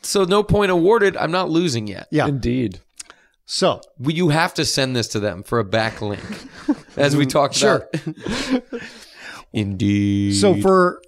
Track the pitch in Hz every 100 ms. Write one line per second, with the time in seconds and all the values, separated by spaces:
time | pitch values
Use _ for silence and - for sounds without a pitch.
0 | - 202 185 202 208 202 202 180 170 226
1 | 202 165 156 180 180 160 170 117 107 95
2 | - 151 135 139 120 123 113 92 _ _
3 | - - _ _ - - 185 123 - _
4 | 127 165 175 151 175 - 139 - 131 127
5 | 107 110 104 87 101 117 98 113 110 107
6 | 107 98 - 104 - - - 269 - -
7 | 143 147 135 151 143 - 214 156 - 160
8 | 160 156 - 240 254 254 - 240 - -
9 | - - - - - 117 101 95 101 101
10 | 101 101 101 98 202 170 190 190 180 -